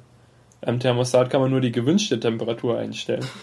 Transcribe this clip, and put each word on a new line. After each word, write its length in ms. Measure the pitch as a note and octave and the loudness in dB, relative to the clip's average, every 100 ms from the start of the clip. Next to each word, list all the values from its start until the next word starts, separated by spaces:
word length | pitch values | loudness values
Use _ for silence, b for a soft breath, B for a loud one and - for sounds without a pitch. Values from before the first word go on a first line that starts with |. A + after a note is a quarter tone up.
| - b b b b - | -12 b b b b -10
Am 180 | - B2 | -4 0
Thermostat 500 | C3 A#2+ B2 B2+ B2+ | 0 0 2 2 4
kann 100 | C#3+ | 2
man 80 | C3 | 2
nur 120 | C3 | 2
die 100 | B2+ | 0
gewünschte 480 | A#2+ A#2 G3 G#3 A#2 | 0 2 2 2 0
Temperatur 580 | A#2 A2+ A2+ A#2 B2 A#2 | 0 -2 -4 -4 -2 -2
einstellen, 480 | A2 G#2+ - A2+ B2+ - | -4 -8 -4 -4 -4 -10